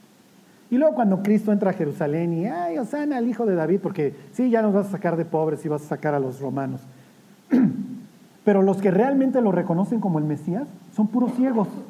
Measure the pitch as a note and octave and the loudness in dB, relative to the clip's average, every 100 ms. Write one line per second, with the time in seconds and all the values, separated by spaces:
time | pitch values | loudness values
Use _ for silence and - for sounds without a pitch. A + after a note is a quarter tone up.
0 | _ _ _ _ _ _ - B3 D4+ B3+ | _ _ _ _ _ _ -2 2 2 4
1 | A3 F#3 G3+ G#3+ G#3+ G3+ F#3+ F3 D#3 C#3 | 2 2 2 2 2 2 0 0 -4 -2
2 | D3+ D#3 E3+ E3 G3+ E4 F4 D#4+ A3 D4 | -2 0 0 -2 -2 -4 -4 -4 -4 -4
3 | D4 C4 A#3 A3+ A#3 F3+ D#3 G3 F3 - | -2 -2 -2 0 0 0 2 0 -2 -2
4 | D3 - - - B3+ A3+ G#3+ G3 G3 F3+ | -4 -4 -12 -2 2 2 4 2 0 -2
5 | F3 E3 E3 D#3+ D#3+ D3+ D#3+ D3+ D3 D3+ | -2 -2 -2 0 0 -2 -4 -4 -4 -4
6 | D#3 D3 C3 B2+ C3+ C3+ C3+ C3 - - | -2 0 -2 -4 -6 -4 -6 -8 -14 -20
7 | - - - - _ B3 G#3 - - - | -20 -20 -20 -20 _ 2 4 0 -8 -12
8 | - - - - - G3 F#3+ F#3+ G3+ F3 | -16 -20 -20 -4 2 4 4 2 2 2
9 | B3+ C#4 C4+ B3+ A3 F3 F3 E3+ G3+ A#3+ | 2 2 2 2 2 2 0 0 0 0
10 | G3 D#3+ D3+ D3 F3+ F#3 C#4+ - - - | 0 0 0 -2 -4 -6 -6 -12 -12 -2
11 | G#3+ B3 B3 - C4 A3+ F#3+ - | 0 0 0 0 0 0 -2 -4